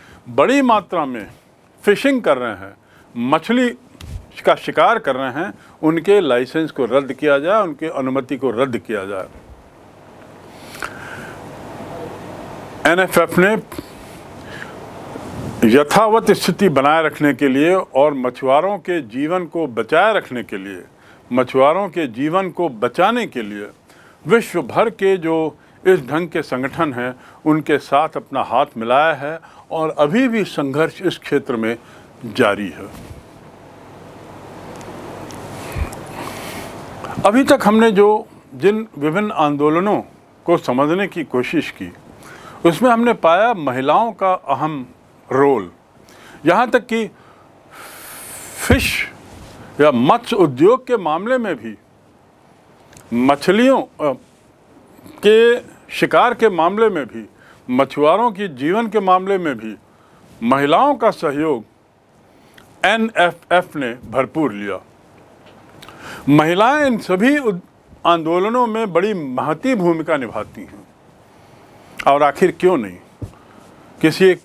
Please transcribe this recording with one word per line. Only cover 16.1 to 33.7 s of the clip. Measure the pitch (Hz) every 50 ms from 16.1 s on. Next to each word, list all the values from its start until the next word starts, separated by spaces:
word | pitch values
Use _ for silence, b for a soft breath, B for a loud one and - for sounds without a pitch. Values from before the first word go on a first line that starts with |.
| 214 226 - 214
स्थिति | 190 - - - 180 - 202 185
बनाए | 147 135 135 147 156 165 160
रखने | 151 - - 151 147 139
के | 120 147 135
लिए | 127 139 151 170 185
और | - - - - 131 143 151 143
मछुआरों | 135 123 123 123 - 139 131 135 147 170 196 208 185
के | - 180 180 165 135
जीवन | 104 110 131 147 156 180 185 180
को | 151 - 170 160
बचाए | 139 117 117 110 - 151 160 196 220 214
रखने | 180 - - 127 120 101
के | - 117
लिए, | 98 95 98 95 90 85 - _ b b b b b b b 123
मछुआरों | 127 127 120 - 131 131 143 160 190 202 185
के | 147 175 160
जीवन | 131 104 120 139 156 165 190 196 180
को | 139 - 175 156
बचाने | 123 107 120 120 - - 175 208 233 247 220
के | 147 - 127 110
लिए | 101 101 104 104 101 - _ _ b b b b b b b b
विश्व | 147 - - - - - 175 139
भर | 107 - 160 214 233
के | - - 196 196 196
जो | 185 160 165 160 160 160 151 - b b b b b b
इस | 185 185 170
ढंग | 135 120 143 160 175 151
के | - 165 139
संगठन | - 135 123 131 135 - - 165 151 123
हैं | 120 123 127 123 - B B B B B
उनके | 151 151 156 151 - 151 143
साथ | - - 143 143 156 151 -
अपना | 143 113 - 135 127 104
हाथ | - 117 127 143 143 -
मिलाया | 117 113 117 123 139 156 165 156
है | 127 143 147 165 160 B B B B B B
और | - 160 160 156 147 -
अभी | 151 147 165 240 269 254
भी | 226 220 180
संघर्ष | - - - 147 135 131 147 160 165 - - 190
इस | 170 - -
क्षेत्र | - - 143 139 - - 123
में | 113 110 110 117 - B B B B B B B - -
जारी | 113 104 - 123 104 101 101 104 90
है। | - - 95 104 - - - - - - - - - - - - - - - -